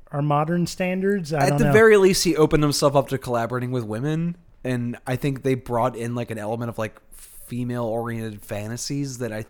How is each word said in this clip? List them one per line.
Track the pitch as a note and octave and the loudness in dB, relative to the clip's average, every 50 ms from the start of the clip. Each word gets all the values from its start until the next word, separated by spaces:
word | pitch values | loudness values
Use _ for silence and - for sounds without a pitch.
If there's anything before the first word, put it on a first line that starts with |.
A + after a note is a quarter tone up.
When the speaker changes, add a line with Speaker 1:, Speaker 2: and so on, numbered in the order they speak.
| - - | -16 -10
Speaker 1:
our | - C#3+ D3 | -6 -2 0
modern | D3+ D3 D3 D3+ D3+ F3 F3 E3+ | 0 2 2 0 0 0 0 -2
standards. | - - - F#3 F3+ F#3 F#3+ F#3+ G3 G3+ G3+ E3+ C#3 E3 | -2 -2 -4 -4 -2 -2 -2 0 0 0 -2 -2 -2 -2
I | D3 C3+ | 0 2
Speaker 2:
At | C#3+ | 2
Speaker 1:
don't | C#3+ C#3+ | 2 2
Speaker 2:
the | D3 | 4
Speaker 1:
know. | C#3+ - | 6 6
Speaker 2:
very | G#3+ A3+ A3 G#3+ G3+ | 8 8 8 8 8
least, | G3 F#3+ F#3 - - | 8 6 6 4 2
he | F3 D#3 | 2 2
opened | D3+ D#3 D#3 E3 D3 D3+ | 4 4 4 4 4 4
himself | D3 C#3 - D3+ C#3+ C3 | 2 2 2 2 2 4
up | C#3+ C3+ - | 2 2 0
to | C3+ B2+ | -2 -6
collaborating | - B2+ A#2+ A#2 A#2 G#2+ B2 B2 B2 B2 B2+ | -4 -2 -2 -2 -2 -2 -4 -4 -4 -4 -4
with | B2+ A2+ | -4 -4
women, | G#2 G#2+ A2 C3 D3+ D#3 D#3+ E3+ E3+ E3+ - - - - - - | -4 -4 -4 -4 -2 -2 -2 -4 -4 -6 -8 -14 -20 -18 -10 -6
and | C3 B2+ B2 A#2+ A#2+ A#2+ - - | -4 -2 -2 -2 -4 -6 -6 -6
I | - B2+ | -6 -4
think | B2 - D3 C3+ B2+ - | -2 -2 -4 -4 -2 0
they | C3+ C3 | 0 0
brought | B2 - - A#2+ A#2 A#2 B2+ A#2 | -2 -2 -2 -2 0 0 0 -2
in, | A2+ A#2 A#2+ A#2+ | -4 -6 -6 -6
like, | A#2+ A#2+ - | -6 -6 -6
an | A2+ G#2+ | -8 -8
element | G#2 G#2+ A2+ A#2 A#2 A#2 | -6 -6 -6 -4 -6 -6
of, | A2 - | -6 -4
like, | A2 G#2 - - _ _ - | -6 -6 -6 -10 _ _ -20
female-oriented | - - - - - - - B2 A#2+ B2 A#2+ A#2+ A#2+ A#2+ A2+ A2 A#2 A#2 A#2 A#2 A2+ A2+ A2 G#2 G#2 | -20 -20 -20 -20 -20 -14 -10 -6 -6 -4 -4 -4 -4 -2 -2 -2 -2 -4 -4 -6 -6 -6 -8 -10 -12
fantasies | - - G#2+ G2+ G#2 G#2+ A#2 A#2+ - - C#3+ C#3+ C#3+ C#3 B2+ A#2 | -12 -10 -10 -8 -8 -8 -8 -8 -8 -6 -6 -6 -6 -6 -8 -8
that | B2+ A2+ G#2+ | -8 -8 -8
I | A2 A#2 - | -8 -10 -12